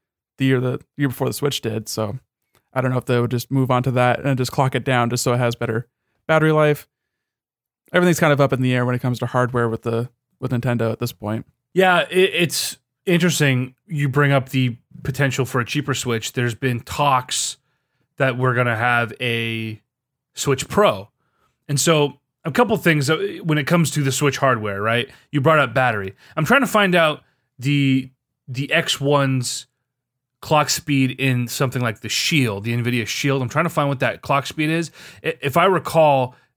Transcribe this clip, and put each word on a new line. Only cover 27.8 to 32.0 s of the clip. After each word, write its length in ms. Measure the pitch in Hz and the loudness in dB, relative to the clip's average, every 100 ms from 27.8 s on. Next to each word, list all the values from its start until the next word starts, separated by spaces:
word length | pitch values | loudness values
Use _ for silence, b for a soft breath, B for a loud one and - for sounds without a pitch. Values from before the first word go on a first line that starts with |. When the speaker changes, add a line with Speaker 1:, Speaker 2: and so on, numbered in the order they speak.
| 135 131 131 _ _ _ - | 2 2 -2 _ _ _ -12
Speaker 2:
the 240 | 127 143 | -8 -2
X 260 | 156 - - | -2 0 -2
one's 640 | 139 143 135 131 123 - - _ _ _ _ _ _ - | 0 2 2 -2 -4 -8 -14 _ _ _ _ _ _ -10
clock 300 | - 156 143 | 0 2 2
speed 420 | - - 139 131 131 | -2 0 0 0 0
in 260 | 135 123 120 | -2 0 -2
something 360 | - 135 127 | -2 -2 -2
like 180 | 120 101 | -4 -4